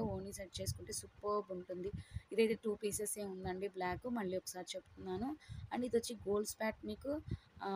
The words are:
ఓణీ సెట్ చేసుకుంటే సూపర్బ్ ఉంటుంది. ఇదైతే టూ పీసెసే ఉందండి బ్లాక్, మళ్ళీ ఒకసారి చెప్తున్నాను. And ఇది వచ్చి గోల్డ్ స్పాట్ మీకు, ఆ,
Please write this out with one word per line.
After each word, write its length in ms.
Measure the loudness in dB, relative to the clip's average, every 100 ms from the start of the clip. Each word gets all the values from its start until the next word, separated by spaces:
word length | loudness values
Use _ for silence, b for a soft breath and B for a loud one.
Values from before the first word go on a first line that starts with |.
| 0
ఓణీ 260 | 0 -4
సెట్ 220 | -6 -6
చేసుకుంటే 380 | -4 -2 -2 -2
సూపర్బ్ 580 | -6 -8 -4 2 2 2
ఉంటుంది. 380 | -4 -4 -4 -2 -4 B B B
ఇదైతే 260 | 6 6
టూ 160 | 6 0
పీసెసే 500 | 0 0 0 -2 -2
ఉందండి 440 | -2 -2 -2 0 -2
బ్లాక్, 380 | 0 0 0 0
మళ్ళీ 260 | 0 2 0
ఒకసారి 320 | -2 -6 -6
చెప్తున్నాను. 580 | -8 -10 -8 -2 0 0 -4 B B B
And 160 | 0
ఇది 120 | 4 4
వచ్చి 180 | 4 -4
గోల్డ్ 320 | 2 2 2
స్పాట్ 320 | 0 0 0
మీకు, 260 | -4 -4 -2 -2 -2 B B -6
ఆ, 60 | -2